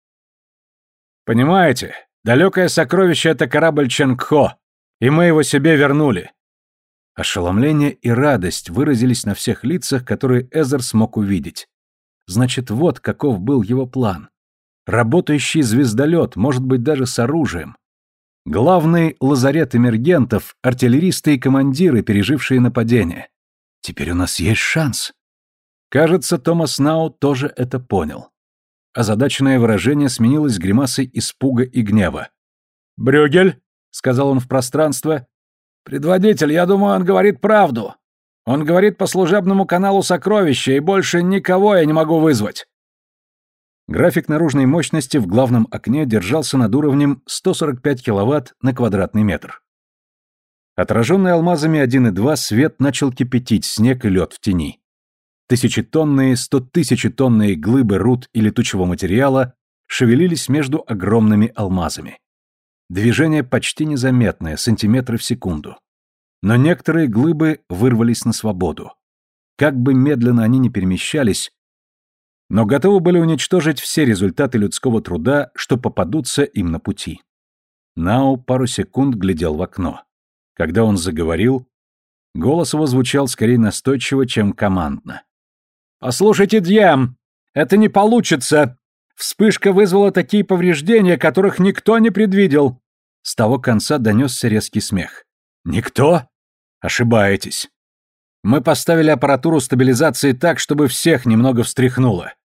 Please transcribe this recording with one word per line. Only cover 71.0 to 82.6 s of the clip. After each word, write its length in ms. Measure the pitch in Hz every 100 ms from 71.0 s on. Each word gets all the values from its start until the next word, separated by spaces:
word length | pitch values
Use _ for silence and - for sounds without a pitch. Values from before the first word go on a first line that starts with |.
| - 156 123 92 - _ _ _ _ _ _ _ _ _ -
но 160 | 101 110
готовы 340 | 139 180 202
были 180 | 175 175
уничтожить 640 | 165 151 - 185 156 147
все 240 | - -
результаты 540 | 139 101 98 - 139 123
людского 420 | 101 - 127 113
труда, 500 | - 87 87 143 139
что 220 | - - 131
попадутся 640 | 127 - - 156 131 -
им 300 | 143 - 87
на 80 | 82
пути. 420 | - 98 - - _ _ _ _ _ _ _ -
Нау 400 | 85 120 135 135
пару 300 | - 127 127
секунд 480 | - - - 139
глядел 400 | 117 95 85 85
в 80 | 76
окно. 400 | - - 82 - - _ _ _ _
Когда 300 | - 82 92
он 120 | 110 98
заговорил, 720 | 90 80 80 82 113 131 127 _ _ _ _ _ _
голос 400 | - 120 160